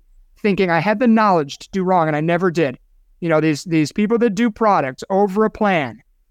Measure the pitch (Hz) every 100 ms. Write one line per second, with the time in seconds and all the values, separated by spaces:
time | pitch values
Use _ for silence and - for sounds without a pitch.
0 | _ - _ _ 214 185 190 165 180 214
1 | 247 226 214 175 143 - - 196 185 185
2 | 156 151 160 170 185 165 147 127 _ _
3 | _ _ 170 156 156 143 - 165 151 -
4 | 208 233 233 190 240 - 220 185 139 131
5 | - 196 202 190 214 - 208 180 131 113
6 | _ _ _